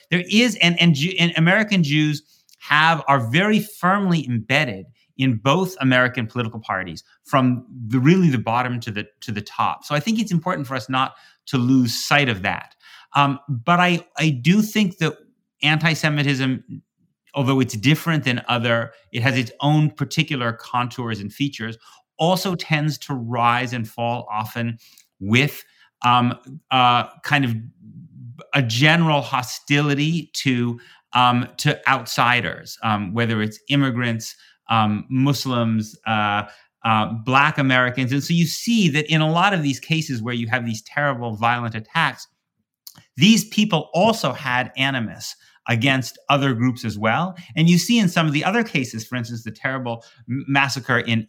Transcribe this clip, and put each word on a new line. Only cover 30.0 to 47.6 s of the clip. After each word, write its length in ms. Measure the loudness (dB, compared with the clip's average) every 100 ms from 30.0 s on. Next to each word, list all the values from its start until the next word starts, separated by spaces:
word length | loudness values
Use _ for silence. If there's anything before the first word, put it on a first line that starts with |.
| 0 -2 -6
to, 460 | -6 -2 0 -2 -4 -12 -20 _
um, 340 | 2 4 2 -2 -4
to 220 | -2 0 0
outsiders, 880 | 0 0 0 2 2 0 -8 -14 -6
um, 300 | -2 -2 -2
whether 280 | -2 0 0
it's 180 | -2 -6 -2
immigrants, 680 | 0 2 0 -2 -4 -6 -16 -20 _ -2
um, 360 | 2 2 0 -2
Muslims, 880 | 0 2 2 -2 0 0 0 -2 -8 -4
uh, 380 | 0 0 -2 -4 -12 _ _
uh, 220 | 0 0 0 -4 0
Black 320 | 2 2 0
Americans. 540 | 0 2 0 -2 -2
And 120 | -2
so 100 | -2
you 120 | 0 0
see 440 | -2 -2 0 2
that 220 | 0 0
in 100 | 0
a 80 | 2
lot 240 | 2 2
of 100 | 0
these 160 | -2 -4
cases 420 | -4 -4 -4 -6
where 120 | -4
you 140 | -6 -4
have 180 | -4 -4
these 160 | -8
terrible 520 | -8 -4 -4 -4 -6 -2
violent 400 | 0 0 -2 -8
attacks, 520 | -6 -2 -2 -4 -16 _ _ _ _ _ -20 -20 _ 4
these 280 | 6 6 2
people 440 | 0 0 0 -2
also 380 | 0 2 2 -2
had 400 | -4 -2 -2 -2 -2
animus 580 | -2 -2 -6 -10 -14 -16 _ _ -4
against 520 | 0 2 0 -2 -12 0
other 240 | 2 2
groups 320 | 2 0 0 -6
as 100 | -2
well. 400 | 0 0 -2 -6 -10
And 120 | 2